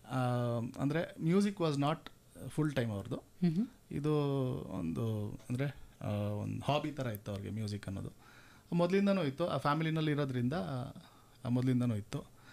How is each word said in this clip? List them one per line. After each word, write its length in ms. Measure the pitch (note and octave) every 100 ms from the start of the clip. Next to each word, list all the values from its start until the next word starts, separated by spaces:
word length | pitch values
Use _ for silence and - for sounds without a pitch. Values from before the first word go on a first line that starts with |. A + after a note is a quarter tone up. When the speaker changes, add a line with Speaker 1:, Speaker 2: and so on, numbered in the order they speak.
| -
Speaker 1:
ಆ, 60 | C3 B2+ B2 A#2+ A#2 A#2 -
ಅಂದ್ರೆ 340 | C#3 D#3 - -
music 320 | D#3+ F#3+ G#3 G3+
was 200 | E3 C#3+
not 220 | C#3+ D#3+ - - - - A2+ -
full 180 | D3+ C3+
time 160 | A#2
ಅವ್ರದ್ದು. 240 | G2+ F#2 C#3+
Speaker 2:
ಮ್ಹೂ. 560 | - - F3 D#3+ B3+ - -
Speaker 1:
ಇದು 220 | D3+ D3+ D3+ C#3+ C#3 B2+ B2+ -
ಒಂದು, 600 | - - D3+ A2+ G#2+ G#2 - -
ಅಂದ್ರೆ, 260 | B2 C#3+ - - -
ಆ, 60 | G#2 G#2 G#2
ಒಂದ್ 300 | G#2 G#2 G#2+
ಹಾಬಿ 280 | B2 D3 D3+
ಥರ 160 | C#3+ B2
ಇತ್ತು 240 | G#2 G#2
ಅವ್ರಿಗೆ 180 | G2 G2+
ಮ್ಯೂಸಿಕ್ 380 | G#2 G#2+ G#2 -
ಅನ್ನೋದು. 260 | G2 G2+ - - - - - -
ಮೊದಲಿಂದನೂ 500 | E3+ F3 G3 G3+ G3
ಇತ್ತು, 240 | D3 C3+ F3
ಆ 100 | C#3+
ಫ್ಯಾಮಿಲಿನಲ್ಲಿ 540 | C#3+ D3+ D#3+ D#3+ D#3
ಇರೋದ್ರಿಂದ, 420 | C#3+ C#3+ B2 A#2+ E3 F3+ B2+ B2 - - - - - A2+
ಆ, 40 |
ಮೊದಲಿಂದನೂ 460 | B2 B2+ B2 B2 G#2+
ಇತ್ತು. 400 | - C#3+ - - -